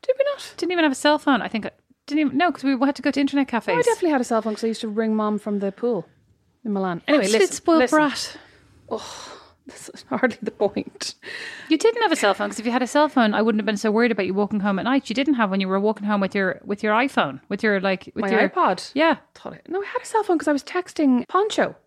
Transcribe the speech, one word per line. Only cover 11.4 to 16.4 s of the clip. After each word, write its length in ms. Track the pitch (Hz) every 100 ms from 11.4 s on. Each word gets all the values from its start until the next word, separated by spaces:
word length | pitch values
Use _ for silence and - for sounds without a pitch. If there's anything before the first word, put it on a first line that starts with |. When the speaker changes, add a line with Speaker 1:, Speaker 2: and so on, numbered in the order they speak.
| - - -
Speaker 2:
You 80 | 311
didn't 240 | 440 466
have 80 | 453
a 40 | 320
cell 200 | 208 190
phone, 140 | 208
'cause 100 | 202
if 80 | 226
you 40 |
had 120 | 240
a 40 | 247
cell 220 | 294 302
phone, 240 | 277 220
I 80 | 208
wouldn't 180 | 220 214
have 60 | 208
been 120 | 208
so 120 | 220
worried 220 | 214 240
about 160 | 226 190
you 80 | 190
walking 240 | 202 208
home 180 | 202 190
at 60 |
night. 260 | 202 269 -
You 60 | 226
didn't 200 | 277 269
have 140 | 214
when 100 | 196
you 80 | 190
were 120 | 190
walking 260 | 208 208 202
home 160 | 208
with 140 | 190
your, 240 | 202